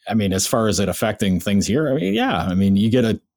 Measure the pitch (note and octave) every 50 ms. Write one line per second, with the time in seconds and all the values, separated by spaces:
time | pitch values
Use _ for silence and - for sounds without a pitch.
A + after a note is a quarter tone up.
0 | _ - G#2+ A2 G2+ F#2+ F#2 F#2+ - - - A#2 A2+ G#2+ F#2+ G#2 G2 F2+ F2 -
1 | A#2 G#2+ G#2+ - G#2+ G2 F#2 F2 - - G2+ G2 F2 F#2+ A2 D3+ D#3+ C3+ - -
2 | - - G#3 A3+ B3+ C4+ A#2 F2 E2+ F#2 F2+ F#2+ G2 G2 G2 G2+ G#2+ A2+ B2 B2+
3 | A#2 A2+ F#2 - - _ _